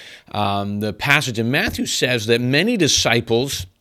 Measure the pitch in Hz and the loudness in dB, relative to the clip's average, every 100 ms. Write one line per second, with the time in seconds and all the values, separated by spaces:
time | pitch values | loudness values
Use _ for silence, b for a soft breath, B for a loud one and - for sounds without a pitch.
0 | B B - 101 101 101 101 104 107 - | B B -10 -4 -2 -2 -4 -4 -4 -4
1 | 139 143 139 113 113 143 226 - - - | 2 2 2 -2 0 0 -2 -4 -6 -2
2 | 127 123 107 117 123 139 208 240 147 - | 0 0 2 0 2 2 2 2 2 2
3 | - 117 117 113 139 - - _ | 2 2 2 0 0 -6 -10 _